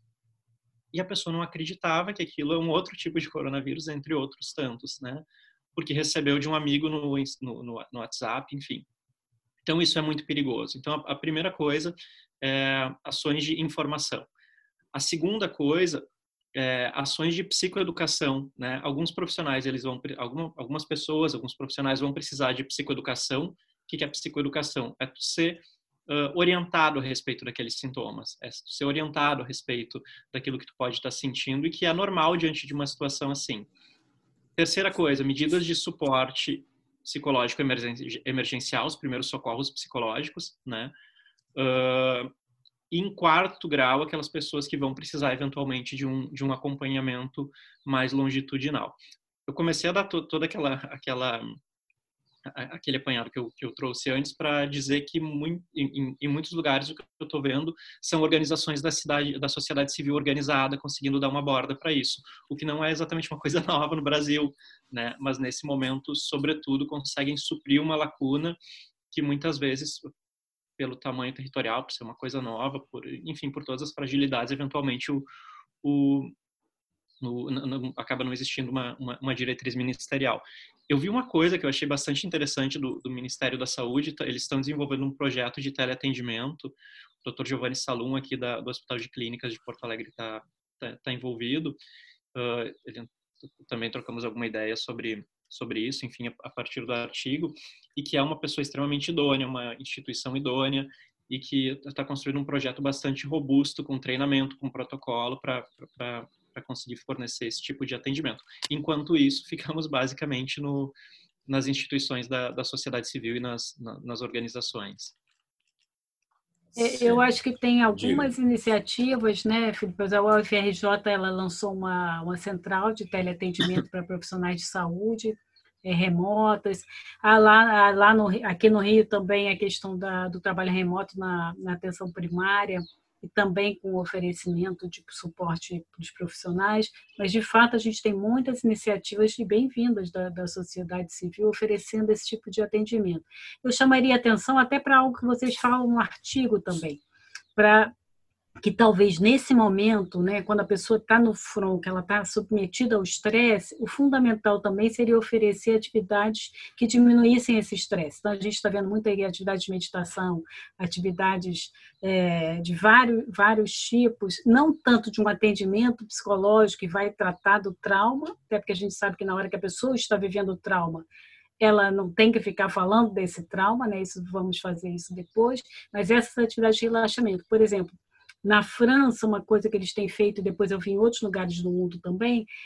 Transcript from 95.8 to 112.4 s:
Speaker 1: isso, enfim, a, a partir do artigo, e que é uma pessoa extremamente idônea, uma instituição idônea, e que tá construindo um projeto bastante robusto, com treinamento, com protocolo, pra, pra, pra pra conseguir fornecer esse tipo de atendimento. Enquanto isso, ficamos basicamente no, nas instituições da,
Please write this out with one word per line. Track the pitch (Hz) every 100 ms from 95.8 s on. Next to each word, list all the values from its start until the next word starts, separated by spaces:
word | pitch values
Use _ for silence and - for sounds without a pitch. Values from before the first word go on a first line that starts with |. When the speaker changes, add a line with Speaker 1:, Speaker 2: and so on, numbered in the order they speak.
Speaker 1:
isso, | 117 135 120
enfim, | - 120
a, | -
a | 120
partir | - 120 -
do | 117
artigo, | 120 120 - 131 147 160 - - - _ -
e |
que | 139 147
é |
uma | 143 156
pessoa | 147 -
extremamente | 139 - 143 143 143
idônea, | 170 143 135 131
uma | 127 120 117
instituição | 131 - 147 120 131 135
idônea, | 139 131 135 135 135 - _ _ -
e | 131
que | - 139 131 139 139
tá | 139
construindo | 135 139 139 143
um |
projeto | 139 143 135 127
bastante | 139 135 143 131 139
robusto, | 156 139 139 139 -
com | 135 131
treinamento, | 131 127 143 135 135 -
com | 135
protocolo, | 127 123 135 - 120 120 131
pra, | - 127
pra, | - _ - -
pra | 123 120 113 _ _ -
pra |
conseguir | - 123 - 117
fornecer | - 131 120 - 117
esse | -
tipo | - 139
de | 135
atendimento. | 123 135 139 139 - - - -
Enquanto | 175 151 151 147
isso, | 165 139 135 -
ficamos | 165 139 160 156
basicamente | 135 131 135 147 127 135 -
no, | 143 139 139 - - - _ _ -
nas | 135 135
instituições | 135 - 139 135 127 120
da, | 127